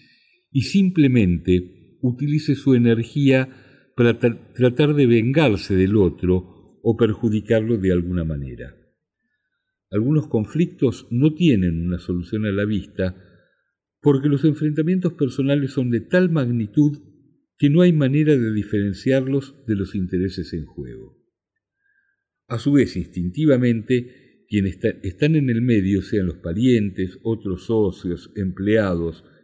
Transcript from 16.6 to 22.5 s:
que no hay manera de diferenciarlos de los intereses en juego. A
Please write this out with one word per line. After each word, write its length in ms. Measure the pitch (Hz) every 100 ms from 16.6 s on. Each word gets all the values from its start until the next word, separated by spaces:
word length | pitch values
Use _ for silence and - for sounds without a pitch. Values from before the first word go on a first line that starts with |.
| 107 147 147 143 - _ _ _ _ _
que 120 | 143
no 120 | 160
hay 100 | 180
manera 460 | 156 131 147 151 143
de 160 | 113
diferenciarlos 1040 | 107 101 107 101 92 131 135 131 139 135 - -
de 80 | 101
los 180 | 92
intereses 600 | 101 90 92 95 92 80
en 120 | 87 71
juego. 520 | - 64 57 - _ _ _ _ _ _ _ _ _ _ _ _ _
A 120 | -